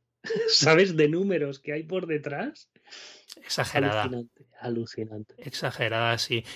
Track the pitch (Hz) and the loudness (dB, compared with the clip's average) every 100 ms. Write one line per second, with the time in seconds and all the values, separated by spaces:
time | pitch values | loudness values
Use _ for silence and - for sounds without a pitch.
0 | _ _ - 440 453 - 147 160 190 160 | _ _ -4 -2 2 4 6 6 6 4
1 | 151 170 196 175 143 135 - 147 160 185 | 4 4 2 0 -2 -6 -8 -8 -6 -6
2 | 175 151 139 143 254 - - _ - - | -2 -4 -4 -6 -8 -10 -20 _ -20 -20
3 | - - - - - - 120 123 104 107 | -20 -20 -20 -16 -6 -2 0 2 2 2
4 | 120 123 120 _ - - 123 117 117 - | 0 -4 -8 _ -20 -12 -6 -4 -4 -8
5 | 110 107 104 - 139 - 139 - 117 113 | -8 -10 -14 -14 -12 -4 -4 -2 0 2
6 | 117 117 - 117 - | 2 2 0 -4 -4